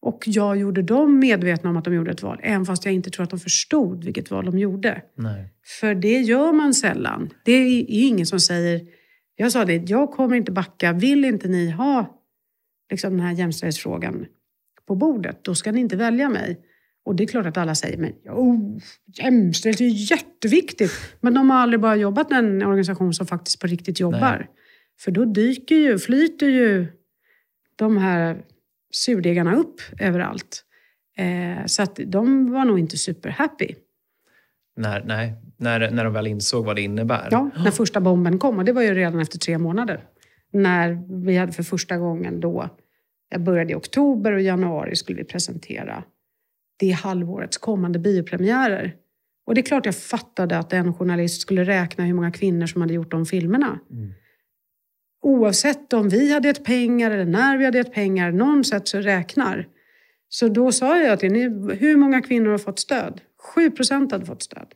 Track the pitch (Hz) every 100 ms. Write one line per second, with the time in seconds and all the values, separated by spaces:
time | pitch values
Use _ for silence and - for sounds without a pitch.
0 | - 226 - 208 202 202 202 190 180 240
1 | 302 277 262 202 175 165 185 170 165 175
2 | 165 170 - - - 202 185 185 202 190
3 | 180 - 175 185 185 - - 302 202 180
4 | 170 - - - 185 180 202 190 196 180
5 | - - 113 101 95 _ - - 220 196
6 | 202 247 233 240 311 311 294 254 202 -
7 | - 52 156 - - 254 254 247 - 214
8 | 262 208 170 190 - 175 175 170 170 _
9 | _ _ _ _ 226 240 190 170 175 214
10 | 285 - 262 247 202 190 175 _ 175 170
11 | 240 285 269 214 185 180 170 165 269 269
12 | 202 - _ _ _ _ _ _ _ 190
13 | 202 190 175 175 175 160 175 151 - 170
14 | - - - _ _ _ _ _ _ 190
15 | 311 254 175 - - 175 - 220 240 185
16 | 233 233 285 226 - 175 _ _ _ _
17 | - 180 214 240 170 156 165 156 - 165
18 | 165 - - - 254 240 202 214 - -
19 | _ - 254 247 185 165 220 214 247 208
20 | 208 330 - _ 220 302 359 - 190 -
21 | - - 247 247 269 262 240 233 220 214
22 | 202 202 302 262 226 190 196 196 190 185
23 | 185 165 180 170 - - 180 175 175 165
24 | 175 165 262 226 - _ _ _ _ _
25 | - 180 240 202 233 262 - 320 294 202
26 | - 262 320 320 285 262 233 190 175 -
27 | _ _ _ _ _ _ _ - 220 208
28 | 190 175 170 165 - _ _ _ _ -
29 | - 220 175 175 170 226 339 - - -
30 | 202 180 - - - - _ _ _ _
31 | _ - 185 180 175 180 - - 190 -
32 | - 185 233 269 254 254 262 196 160 160
33 | - 170 - - 302 - - - _ _
34 | _ _ _ _ _ _ _ - 107 101
35 | 110 110 113 110 - _ 120 113 113 117
36 | 113 107 110 104 104 120 107 104 101 104
37 | 113 120 - 226 277 208 185 - 220 208
38 | 185 180 175 185 277 214 190 247 226 185
39 | 175 165 156 170 - 165 165 185 233 170
40 | - _ _ _ _ 202 190 180 170 170
41 | 180 185 180 180 180 170 170 180 - 175
42 | 175 165 175 175 170 170 - - _ _
43 | _ _ _ 185 175 175 165 156 - -
44 | 285 247 208 196 190 180 180 156 - -
45 | - 170 - 180 - - - - - 55
46 | - _ _ _ _ _ _ _ 190 175
47 | 196 180 170 196 - - - 208 175 170
48 | 185 190 170 175 185 247 254 190 180 -
49 | _ _ _ _ - 233 254 277 214 185
50 | - 233 - - 180 170 165 185 175 175
51 | 180 175 170 170 - 190 180 196 175 -
52 | 175 175 170 170 196 170 170 175 170 170
53 | 165 165 165 190 170 240 285 - _ 120
54 | 104 95 _ _ _ _ _ _ _ _
55 | _ _ 285 262 214 196 294 285 - 233
56 | 208 196 285 294 285 285 - 247 240 240
57 | 226 208 180 180 269 269 269 247 240 214
58 | 196 190 175 175 262 294 262 208 190 202
59 | 202 190 170 - 233 - 85 _ _ _
60 | _ _ _ - 233 208 254 - 262 339
61 | 294 196 190 214 247 208 202 190 285 294
62 | 285 262 254 240 214 208 208 196 - 262
63 | 180 - _ _ - - 320 - 254 277
64 | 277 196 175 - - - -